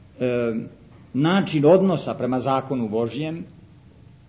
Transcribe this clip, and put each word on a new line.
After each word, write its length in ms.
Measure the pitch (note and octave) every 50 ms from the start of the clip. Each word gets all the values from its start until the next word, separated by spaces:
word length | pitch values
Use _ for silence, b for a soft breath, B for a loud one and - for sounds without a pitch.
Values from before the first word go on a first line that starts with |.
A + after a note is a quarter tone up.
| - - - - B2 B2 B2 A#2+ A#2+ A#2 A2 A#2 A2+ - - - - - - - - - -
način 520 | B2+ D3 E3 F#3 G3+ E3+ - D#3 D3+ C#3+
odnosa 480 | D3 F3+ F#3 F#3+ G3 E3+ - - B2+ A2
prema 260 | - A#2+ B2 B2+ C3
zakonu 480 | A#2 C3+ C3+ C3+ C3 - C#3+ B2+ A#2 G#2+
Božjem, 560 | G2+ A2+ A#2 A2+ A2+ C3+ D#3 D#3 E3 E3+ F3+ - - - - - - - - - - - - - - - -